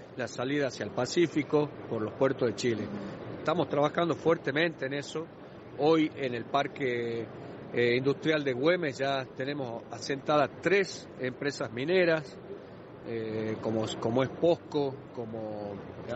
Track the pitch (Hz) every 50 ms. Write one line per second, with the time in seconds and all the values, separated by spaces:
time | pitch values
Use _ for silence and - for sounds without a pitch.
0 | - - - - 120 107 - - 123 135 143 147 139 127 - - 107 101 - -
1 | 123 123 - 175 175 156 - 156 135 - - 147 147 143 - - - - 123 113
2 | 107 107 - - 135 131 127 - 135 117 101 - - 120 113 104 104 98 - -
3 | - - - - - - - - - 151 160 180 143 - - 143 143 151 - 170
4 | 175 165 135 - - 156 170 165 - 143 131 151 170 175 151 - 135 131 139 143
5 | 135 - - 156 165 - - - - - - - - - - - 143 156 165 160
6 | 156 151 - - 139 127 120 117 113 - - 139 143 139 - - 143 127 120 120
7 | 117 117 117 117 110 107 - - - - - - - - - 120 120 120 120 127
8 | 131 139 139 - - 156 160 151 143 139 123 120 135 165 180 180 170 143 120 -
9 | 131 139 139 135 131 131 - - 131 135 147 147 135 120 117 117 - - - 113
10 | - - 143 135 - - 151 147 139 120 - - - 170 185 202 190 - - -
11 | - - - - 127 127 127 - 135 143 135 - 147 110 110 120 135 160 185 190
12 | 180 170 160 160 151 - - - - - - - - - - - - - - -
13 | - 123 117 113 110 110 110 110 110 110 110 104 - 113 110 110 110 110 - -
14 | - 113 113 131 135 127 - - - 170 165 - - - - 147 143 135 131 123
15 | - - - 127 117 110 113 113 110 107 107 104 104 101 101 98 - - - -
16 | - - 120